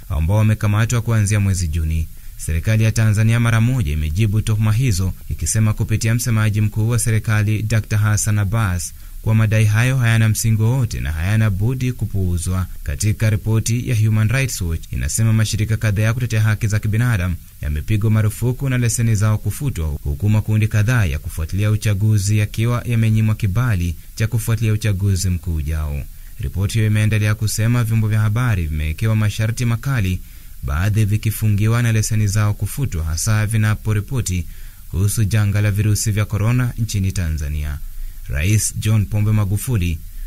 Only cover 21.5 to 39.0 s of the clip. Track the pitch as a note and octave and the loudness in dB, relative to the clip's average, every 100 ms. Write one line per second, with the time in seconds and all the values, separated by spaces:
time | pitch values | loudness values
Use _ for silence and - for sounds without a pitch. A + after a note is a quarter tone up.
21.5 | F#2 G#2+ G#2+ G#2+ G2 G#2+ G#2 G2 G#2+ G#2 | -2 0 0 0 0 2 2 2 0 0
22.5 | - A#2 A#2+ A#2 A2+ A2 A2 A2 G#2+ G#2 | -2 -2 -2 0 0 2 4 2 0 0
23.5 | G2 B2 F#2+ E2+ E2 - - A2 A2+ - | 0 0 0 -2 -4 -10 -4 -2 -2 -2
24.5 | A2 A2 G#2+ A2 F#2 G2+ F2+ F#2 F2 F2 | 0 0 0 0 0 0 0 0 -2 -2
25.5 | D#2+ C#2+ D#2+ D2+ C#2+ - - - - C#2 | -4 -2 -2 -4 -6 -8 -14 -14 -8 -6
26.5 | E2+ G2+ A2+ G#2+ G#2+ G#2+ G#2+ G#2+ G#2+ G#2 | -2 -2 0 2 2 2 2 0 0 -2
27.5 | - A2 B2 A2 A2 G#2+ G#2+ A2 A2 B2 | 0 0 2 2 0 2 2 0 0 0
28.5 | F#2+ D#2+ D#2 D#2 D#2+ A2+ G#2+ G#2+ - A2+ | 0 -2 -2 -2 -2 0 2 0 0 -2
29.5 | A#2 A#2+ A2+ C#3 B2+ F#2 F2+ - - - | -2 -2 -2 -2 -2 0 -2 -6 -18 -18
30.5 | - C2 D2 G2+ G#2 G#2 G#2+ A2 - A2 | -10 -4 -2 0 2 2 0 -2 -2 0
31.5 | G2+ G#2+ A#2 A#2+ A2 - G#2+ G#2 G#2+ G#2 | 2 2 2 2 2 0 0 2 2 0
32.5 | G#2+ G2+ - C3 D#2+ D#2 E2 A2 G#2+ G#2+ | 0 -4 -4 -4 -2 -4 -2 0 0 2
33.5 | A2 G#2+ G#2+ G#2+ G#2 G2+ C3 - F2+ - | 0 0 0 0 -2 -2 -4 -2 -4 -4
34.5 | - - - - D2+ G2+ A#2 G2 A2 G2+ | -10 -14 -14 -6 -2 0 2 2 2 2
35.5 | G#2 G#2 G2+ G#2+ G#2 A2+ G#2 G#2 G#2 G#2+ | 2 2 2 2 0 0 0 -2 0 0
36.5 | B2 B2 - A2 G#2 F#2+ F#2 E2 D#2 D2 | 2 0 -2 -2 0 0 0 -2 -2 -4
37.5 | D2+ D2+ D2 - - - - - C#2 F#2 | -4 -4 -6 -8 -6 -8 -8 -6 -2 2
38.5 | A2 - - G#2+ A2 | 2 0 -2 2 2